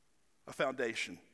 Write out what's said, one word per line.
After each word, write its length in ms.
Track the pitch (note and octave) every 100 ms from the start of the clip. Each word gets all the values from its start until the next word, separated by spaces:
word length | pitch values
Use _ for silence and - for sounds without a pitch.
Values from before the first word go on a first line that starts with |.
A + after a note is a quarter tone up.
| _ _ _ _ -
A 60 |
foundation. 680 | - C#3 C3 A#2 A2+ - E2+ -